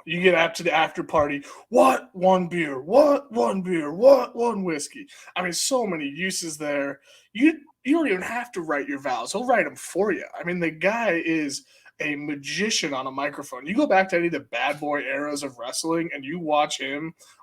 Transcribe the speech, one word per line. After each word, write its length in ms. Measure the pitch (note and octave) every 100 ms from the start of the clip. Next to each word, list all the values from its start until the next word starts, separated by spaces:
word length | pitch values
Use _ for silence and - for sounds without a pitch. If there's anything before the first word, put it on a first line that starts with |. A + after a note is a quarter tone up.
| -
you 160 | E3
get 140 | F#3 E3+
out 200 | E3 -
to 80 |
the 100 | E3+
after 300 | D#3 D#3 -
party, 400 | D3 E3 D3 C#3+ C#3 - -
What? 400 | A#3 C4+ C4 -
One 340 | F#3+ F3+ F#3 F3
beer, 340 | F3 D#3 C3+
what? 500 | C#3+ A#3+ D4+ C#4+ -
One 300 | A3 A#3 G3
beer, 320 | F3+ F3 D3
what? 420 | E3 B3 C#4 A#3+ A#3+
One 280 | A#3 G#3
whiskey. 440 | F#3 D3+ - - - - - -
I 80 |
mean, 100 | F3+
so 320 | E3 - C4 A3+
many 200 | E3+ C#3+
uses 520 | C#3+ F#3 F#3 E3+ D3+
there. 440 | D3+ C#3+ C#3 C#3+ _ - _
You, 260 | G#3 D4 D#4+ - _ B3+
you 80 | E4
don't 120 | C#4+
even 140 | F#3
have 300 | - A#3 A#3+
to 80 | G3
write 260 | D#3+ D3 C#3
your 120 | C#3+
vows. 320 | C#3+ B2 A#2+
He'll 140 | G3 B3
write 220 | A#3 D#3
em 80 | -
for 360 | - E3 G#3
you. 140 | E3+ - -
I 60 |
mean, 160 | E3+ F3+
the 120 | E3+
guy 500 | D#3 F3+ A3+ A3+ E3+
is 420 | D#3+ E3 D3 C3 - _ - _
a 140 | D3+ D3
magician 760 | D3 D3 C#3 D3+ G#3+ G#3+ E3
on 140 | C3+ C3+
a 40 |
microphone. 540 | C3+ C#3+ C#3+ C#3+ B2 C#3
You 80 | G#3+
go 100 | D4
back 240 | F#3+ F#3+
to 80 | F3
any 100 | E3+
of 60 |
the 60 | D#3
bad 400 | A#2+ A#2 B2+ D3+
boy 220 | D3+ D3
eras 420 | B2+ C#3 D3 D3
of 160 | C#3+ B2
wrestling 500 | A#2+ - E3 E3 E3
and 120 | C#3+ C3+
you 140 | F3
watch 400 | D#3+ D3 D3+ -
him 340 | C3+ C#3 D#3+ - - _